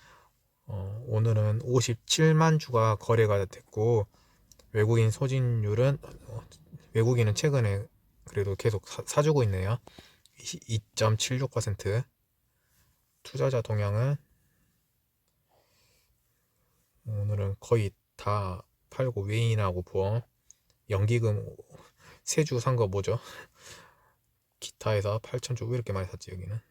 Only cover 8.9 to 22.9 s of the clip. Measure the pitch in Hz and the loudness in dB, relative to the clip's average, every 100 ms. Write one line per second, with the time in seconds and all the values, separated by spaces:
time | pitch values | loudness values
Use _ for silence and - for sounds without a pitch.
8.9 | - - - 147 147 110 92 95 120 - | -14 -6 0 2 4 2 0 -2 -4 -6
9.9 | - - _ _ - - - - 113 - | -20 -20 _ _ -18 -14 -12 -6 -6 -4
10.9 | - 110 110 - 127 135 - 110 98 98 | 0 2 2 -2 -4 -4 -4 -4 -4 -2
11.9 | 107 - _ _ _ _ _ _ _ _ | -2 -4 _ _ _ _ _ _ _ _
12.9 | _ _ _ - 131 135 127 - 107 101 | _ _ _ -14 -4 -2 -2 -2 -2 0
13.9 | 104 131 143 _ _ _ _ _ _ _ | 0 0 -2 _ _ _ _ _ _ _
14.9 | _ _ _ _ _ _ _ _ _ _ | _ _ _ _ _ _ _ _ _ _
15.9 | _ _ _ _ _ _ _ _ _ _ | _ _ _ _ _ _ _ _ _ _
16.9 | _ - 104 104 104 98 98 - 117 101 | _ -8 -4 -4 -2 -4 -6 -2 0 0
17.9 | - _ - - 104 98 90 - _ _ | -6 _ -10 -4 -2 -2 -8 -14 _ _
18.9 | - 131 110 98 110 117 110 98 90 90 | -6 -4 -4 -2 0 2 2 0 -2 -4
19.9 | 98 95 113 - _ _ _ _ _ - | -2 0 -2 -6 _ _ _ _ _ -4
20.9 | 101 104 120 113 104 104 - - - - | 0 2 2 2 0 -4 -12 -20 -20 -20
21.9 | _ - - - - 151 123 131 123 104 | _ -20 -16 -6 0 0 0 0 2 2